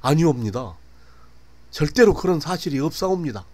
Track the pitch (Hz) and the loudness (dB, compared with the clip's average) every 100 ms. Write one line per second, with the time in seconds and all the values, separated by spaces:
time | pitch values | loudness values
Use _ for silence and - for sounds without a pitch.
0 | - 160 165 127 110 107 120 85 - - | 2 2 4 2 -2 -6 -10 -14 -20 -20
1 | - - - - - - - - 151 - | -20 -20 -20 -20 -20 -20 -18 -4 -2 6
2 | 226 - 185 170 151 180 - 139 147 - | 6 6 0 -2 -2 -6 -4 -4 -4 -4
3 | 190 185 160 104 - | -4 -2 -4 -8 -14